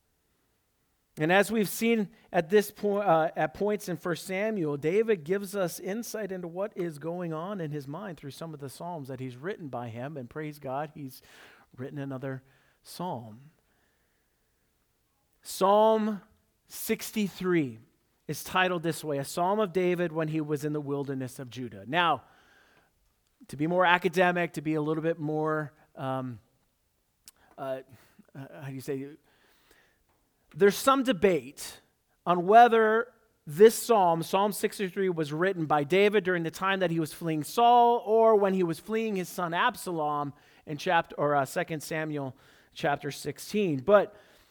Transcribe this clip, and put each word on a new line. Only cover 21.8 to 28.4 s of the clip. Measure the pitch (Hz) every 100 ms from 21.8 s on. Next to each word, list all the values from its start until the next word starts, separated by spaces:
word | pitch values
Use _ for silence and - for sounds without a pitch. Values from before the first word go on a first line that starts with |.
| 107
Now, | 160 170 135 - _ _ _ _ _ _ _ _ _ _ _ -
to | 131
be | 156
more | 180 180
academic, | 180 185 165 180 175 170
to | 170
be | 151
a | 156
little | 151 160
bit | 160 170
more, | 151 156 156 156 147 - _ -
um, | 135 131 127 113 _ _ _ _ _ _ _ _ - _ _ -
uh, | 135 131 - 120 _ - _
uh, | 143